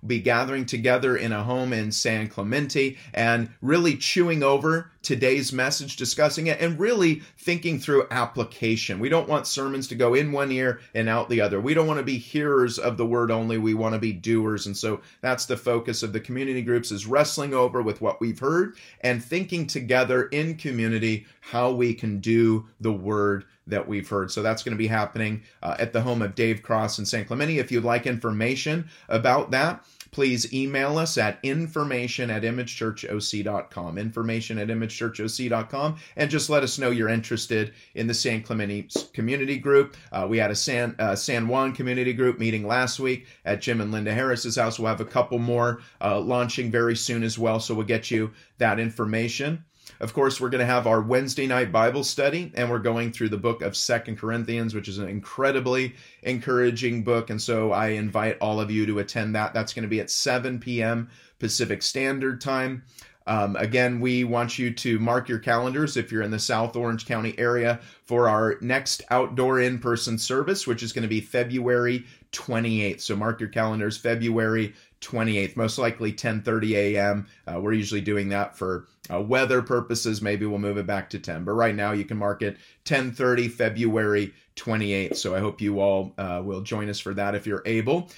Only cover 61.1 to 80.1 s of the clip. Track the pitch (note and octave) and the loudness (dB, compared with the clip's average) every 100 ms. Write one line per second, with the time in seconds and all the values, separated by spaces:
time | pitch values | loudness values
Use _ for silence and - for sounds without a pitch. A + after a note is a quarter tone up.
61.1 | - - _ A2 - A2 G2+ - C#3 C3+ | -14 -20 _ -4 -2 -2 -2 -2 -2 -2
62.1 | C#3 C3 B2+ C#3 C3 C3 B2+ - - - | 0 -2 -2 -2 -2 -2 -6 -12 -20 -20
63.1 | _ - A2 G2+ G2 A2 B2 B2 A#2+ B2+ | _ -2 0 0 0 0 2 2 2 0
64.1 | B2 B2 A#2 A#2+ A#2+ B2 A#2 B2 A2 A#2 | 2 2 0 -2 -2 -4 -2 -2 0 2
65.1 | B2 - A#2 B2+ A#2 B2+ C3+ D3+ C3 - | 0 0 -4 0 0 0 -2 -2 -2 -2
66.1 | A2 G#2 G#2+ - A2+ A#2 A#2+ A#2 A2+ - | -2 -2 -2 0 0 0 -2 -2 -2 -4
67.1 | A2+ A2+ - A#2+ A#2+ A#2 A#2 - - - | -4 -2 0 2 2 2 0 -6 -20 -2
68.1 | A#2+ A#2 G#2+ A2 G2+ A#2+ C3+ C3+ - - | 4 4 6 4 0 0 0 0 -6 0
69.1 | B2 B2 B2 B2+ C3 B2 B2 A#2+ A#2 - | 2 2 2 2 4 2 0 0 0 0
70.1 | A2+ - C3 D3 G3 - A#2 A#2 A#2+ A2 | -4 0 0 0 -2 -2 -2 -4 -4 -2
71.1 | A2 G#2 B2 A#2+ B2+ B2 B2 A#2+ B2 - | -2 -2 -2 0 0 2 2 2 0 -6
72.1 | - _ - - A#2 A#2 A2 G#2 F2 - | -20 _ -12 -4 -2 0 0 0 -4 -4
73.1 | G2+ G#2+ A2+ G#2+ A2+ A2 A2 G#2+ A2 A#2 | -2 -2 -2 -4 0 0 0 -2 -2 0
74.1 | A#2 A#2 A2+ A2 A2+ G#2 - _ _ - | 0 2 2 2 2 0 -6 _ _ -8
75.1 | A#2 A2+ G#2 F#2+ - A2+ A2+ A#2 - G#2+ | -2 0 0 0 0 -2 0 -2 0 -4
76.1 | G#2 A#2+ A2 A2+ A2+ A2 G#2 G2+ G#2 G2+ | -2 -2 -2 0 0 2 2 4 2 2
77.1 | G2+ G2+ - - F2 G#2 A2 G2+ G#2 G2 | 0 -4 -14 -8 -4 0 0 0 -2 0
78.1 | G2+ G2+ G2+ G2+ - F#2 F2+ - _ - | 0 0 -2 -2 -4 -4 -4 -6 _ -6
79.1 | F2+ G#2 B2+ B2+ B2+ A#2 B2 A#2+ A2+ A#2 | -4 2 2 4 2 2 -2 0 -2 -2